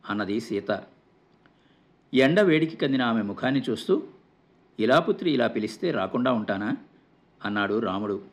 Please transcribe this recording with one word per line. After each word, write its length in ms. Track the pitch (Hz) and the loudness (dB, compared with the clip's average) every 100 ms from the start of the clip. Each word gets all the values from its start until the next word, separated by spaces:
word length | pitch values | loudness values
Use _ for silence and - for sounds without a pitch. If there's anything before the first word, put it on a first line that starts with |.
| - | -6
అన్నది 300 | 104 98 107 | -6 -2 -4
సీత. 440 | - 101 98 98 - _ _ _ _ _ _ _ _ _ _ _ _ | -4 -6 -4 -6 -6 _ _ _ _ _ _ _ _ _ _ _ _
ఎండ 260 | 127 131 180 | 4 6 6
వేడికి 360 | 196 156 160 - | 6 4 2 -2
కందిన 260 | 147 135 | 0 2
ఆమె 200 | 120 113 | 2 0
ముఖాన్ని 400 | 104 98 127 135 120 | -2 -2 -2 0 -2
చూస్తూ, 340 | 110 - 302 - - _ _ _ _ _ - | -4 0 0 -2 -20 _ _ _ _ _ -2
"ఇలా 200 | 110 143 | 4 4
పుత్రి 320 | 170 202 180 | 2 -2 0
ఇలా 160 | 135 113 | 0 0
పిలిస్తే 440 | 113 107 - 180 | -2 -6 -4 -4
రాకుండా 400 | 127 95 123 127 | -2 -2 0 0
ఉంటానా?" 460 | 117 104 101 113 277 - _ _ _ _ _ 104 | 0 -2 -4 -4 -6 -10 _ _ _ _ _ -6
అన్నాడు 340 | 104 101 107 | -2 0 0
రాముడు. 440 | 107 95 104 98 - | 0 -4 -4 -6 -8